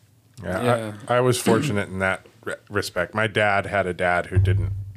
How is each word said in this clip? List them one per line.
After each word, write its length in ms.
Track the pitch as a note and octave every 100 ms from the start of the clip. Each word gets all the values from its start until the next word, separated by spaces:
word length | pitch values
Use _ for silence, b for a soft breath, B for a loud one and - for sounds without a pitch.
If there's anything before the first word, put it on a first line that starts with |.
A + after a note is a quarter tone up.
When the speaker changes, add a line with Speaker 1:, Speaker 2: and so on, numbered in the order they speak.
| _ _ _ -
Speaker 1:
Yeah, 180 | F2+ F#2
Speaker 2:
Yeah. 280 | A#2+ A#2+ A2 G#2 A#2
Speaker 1:
I, 80 | B2
I 20 |
was 160 | B2+ A#2+
fortunate 480 | - A2+ D3 G2+ E2
in 120 | F#2+
that 260 | F#2+ F#2+ - _
re-, 120 | - - -
respect. 440 | G2+ - - F2
My 140 | G#2+ A2
dad 380 | G2 G#2 G2+ F#2
had 200 | G2+ F2+
a 60 |
dad 320 | F2 F2+ F2 -
who 140 | F#2+
didn't, 320 | F#2+ G2 G2 - -